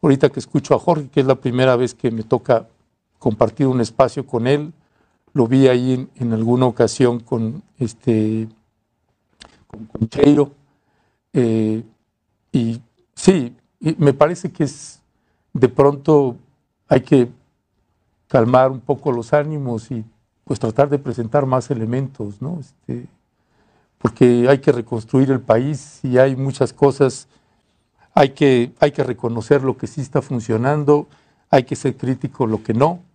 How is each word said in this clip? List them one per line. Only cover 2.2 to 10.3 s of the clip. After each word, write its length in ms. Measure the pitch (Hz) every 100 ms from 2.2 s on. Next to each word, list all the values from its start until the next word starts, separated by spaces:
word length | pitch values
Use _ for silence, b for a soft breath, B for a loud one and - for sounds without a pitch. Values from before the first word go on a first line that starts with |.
toca 440 | 110 123 - 117 - _ _ _ _ _
compartir 480 | 131 107 110 - 135
un 140 | 127
espacio 460 | 113 - 131 - 127
con 200 | 120 120
él, 260 | 143 151 - _ _ _ _ _
lo 140 | 147 113
vi 200 | 131 131
ahí 280 | 127 127
en, 160 | 127 135 _
en 160 | 120
alguna 340 | 110 113 123 127
ocasión 540 | 113 113 - 123 120
con, 420 | 113 120 110 151 - _
este, 680 | 117 - - 110 107 110 113 _ _ _ _ _ _ _ _ _ - b _
con 200 | 104 110
Concheiro, 680 | 110 113 143 143